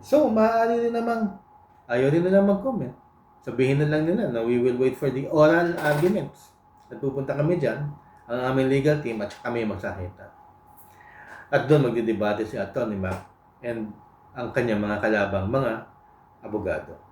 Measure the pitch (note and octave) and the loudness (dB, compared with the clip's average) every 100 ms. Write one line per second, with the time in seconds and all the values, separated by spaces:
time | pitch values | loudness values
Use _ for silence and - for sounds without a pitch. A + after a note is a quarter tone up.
0 | - C#4+ C4+ A3 A3 A3+ A#3 A#3 A#3 A#3 | 4 4 4 4 2 2 2 0 0 -2
1 | A#3 A3+ G#3 - _ - _ _ - A#2+ | -2 -2 -4 -6 _ -20 _ _ -4 0
2 | C3+ D#3+ F3 G3 G3 G3 C4+ A3+ B2+ - | 2 2 4 4 4 2 0 -4 -6 -10
3 | _ _ _ _ - A#2 C3 C#3+ D3+ D3+ | _ _ _ _ -10 0 2 4 2 2
4 | D#3+ F3 G#3 A#2 A2+ B2 B2 B2 C3 B2+ | 0 0 0 -2 0 2 2 2 0 0
5 | C#3+ B2+ C#3 D#3 D3+ E3 F3 E3+ D3+ D3 | -2 -2 -2 4 6 6 2 0 0 2
6 | F3+ G#3 C#3 - - _ _ _ _ A#2 | 2 0 -4 -14 -20 _ _ _ _ -8
7 | C#3 C3 C3+ C#3 D3+ F3 C3 B2 D3 - | -6 -4 -6 -2 0 2 0 -2 -6 -10
8 | - - - A#2+ B2+ C3 C3 C#3 C#3+ D3 | -20 -20 -8 -4 0 2 2 2 2 0
9 | A#2+ A2 G2+ - A#2+ A#2+ G#2+ F#2+ G2+ F#2 | -2 -6 -8 -8 -6 -4 -4 -4 -8 -8
10 | F2+ - - - - - _ - - - | -10 -12 -20 -20 -20 -20 _ -20 -20 -20
11 | - - - - - C#3 A#2+ D3+ B2+ A2+ | -20 -20 -20 -20 -2 0 4 4 4 0
12 | A2+ G#2 G#2 G#2 G#2+ A#2 G2 - A2+ G2+ | -2 0 0 -2 -4 -6 -6 -4 -4 -4
13 | F#2+ F#2 - _ _ _ A#2+ A#2 G#2+ - | -4 -6 -10 _ _ _ -8 -8 -8 -12
14 | - _ - - A#2+ C3+ A#2+ G#2 G#2 G#2 | -20 _ -18 -10 -4 -2 0 0 -2 -2
15 | A2 G#2+ G2 G2 F#2+ C3 B2+ A2+ - - | 0 0 0 -2 0 0 0 -4 -10 -20
16 | _ _ _ _ G#2 G#2 F#2 D#2 - - | _ _ _ _ -8 -6 -4 -4 -6 -20
17 | - | -20